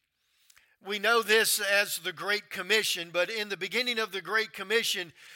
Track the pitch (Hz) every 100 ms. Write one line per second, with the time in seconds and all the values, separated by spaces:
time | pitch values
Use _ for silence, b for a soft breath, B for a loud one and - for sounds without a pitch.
0 | _ _ b b b b b b 185 208
1 | 208 233 208 220 208 214 202 202 196 147
2 | 175 151 185 208 - 196 180 214 196 180
3 | 170 170 175 220 208 185 190 214 247 226
4 | 214 190 170 220 214 - 190 226 214 202
5 | 170 - B